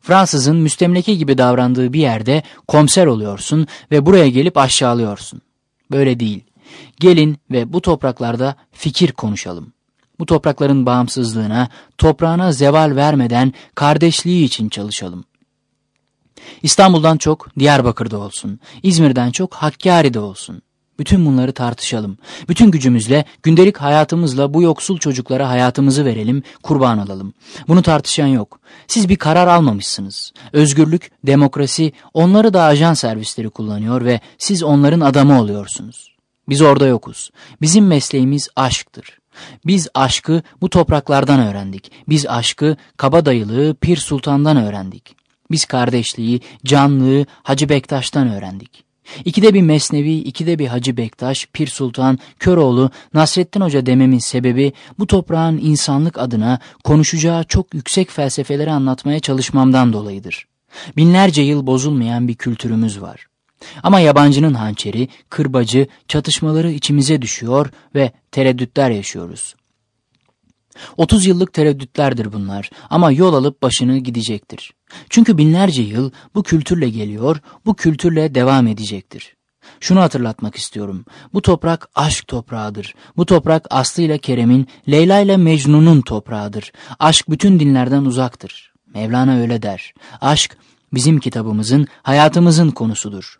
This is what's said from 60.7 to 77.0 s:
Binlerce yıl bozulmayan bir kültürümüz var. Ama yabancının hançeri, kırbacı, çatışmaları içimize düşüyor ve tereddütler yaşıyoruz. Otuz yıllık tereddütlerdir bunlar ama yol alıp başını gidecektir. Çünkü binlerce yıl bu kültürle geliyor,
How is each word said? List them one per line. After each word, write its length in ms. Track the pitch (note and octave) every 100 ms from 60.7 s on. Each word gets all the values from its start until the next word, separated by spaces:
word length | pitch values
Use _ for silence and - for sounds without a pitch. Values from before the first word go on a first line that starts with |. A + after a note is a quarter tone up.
| - - D3
Binlerce 460 | E3 F#3 G3 D3
yıl 240 | C#3+ D3 C3+
bozulmayan 600 | C3 C#3+ C#3+ A#2 A#2+ B2
bir 60 |
kültürümüz 680 | A#2 B2 A2+ A#2+ A2+ A2+ G2
var. 260 | F#2+ - - _ _ _ - -
Ama 180 | - G3
yabancının 540 | D#3+ C#3+ C#3+ C#3 D#3+
hançeri, 540 | B2 G#2+ G#2+ G#2 A2 C3 _ _
kırbacı, 560 | - D3 C3 A2+ A#2+ C#3 _ _
çatışmaları 640 | D3+ D3 - D#3 D#3 E3
içimize 520 | D3 - D3 C3+ D3+
düşüyor 480 | A#2+ - A#2 C3+ C#3+ _ _
ve 180 | C#3+ C3 _ _
tereddütler 580 | - C3 B2 B2 - C3+
yaşıyoruz. 640 | G#2+ G2 - E2+ - - _ _ _ _ _ _ _ _ _ _ _ _ - - -
Otuz 300 | E3 A3 F#3+
yıllık 260 | F3+ F#3
tereddütlerdir 800 | - D3+ C#3 C3 - C#3 A#2+ G#2+
bunlar 380 | G#2 G2 G2 G2+ - -
ama 220 | E3 E3+
yol 220 | C3+ F#3
alıp 280 | D3+ C3+ C#3
başını 360 | C3 - B2+ C3
gidecektir. 720 | B2+ A#2+ A2+ G#2 _ - - _ _ - -
Çünkü 280 | - A#3 F3
binlerce 440 | D3+ E3+ G3 C3+
yıl 280 | G#2+ A2 C3+ - _
bu 80 | G3+
kültürle 460 | G3 E3 D3 F3 C3
geliyor, 520 | A2